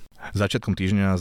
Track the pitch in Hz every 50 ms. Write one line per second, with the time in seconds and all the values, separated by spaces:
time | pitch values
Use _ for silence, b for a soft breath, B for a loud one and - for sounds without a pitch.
0 | b - - B B B - 98 104 98 - 110 - 110 92 - 92 92 104 101
1 | 98 95 95 90